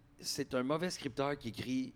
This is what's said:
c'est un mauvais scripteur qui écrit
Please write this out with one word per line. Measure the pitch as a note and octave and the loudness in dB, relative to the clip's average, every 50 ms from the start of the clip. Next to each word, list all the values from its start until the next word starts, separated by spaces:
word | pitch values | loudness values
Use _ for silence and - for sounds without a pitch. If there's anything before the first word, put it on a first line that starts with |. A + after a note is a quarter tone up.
| - - - - | -20 -20 -18 -8
c'est | - - - - C3+ - C#3 | -6 -4 -2 -2 0 0 2
un | B2+ B2 | 2 4
mauvais | C3 D3+ D#3+ F3+ F#3 | 4 2 2 2 0
scripteur | - - - C3+ A#2 - C#3 C#3+ C#3+ | -2 -2 -4 -2 0 2 2 2 2
qui | C#3+ - A#2 | 0 -2 -4
écrit | - - - A#2+ C3 C3 C3 - - | -4 -4 -2 0 0 0 0 -2 -6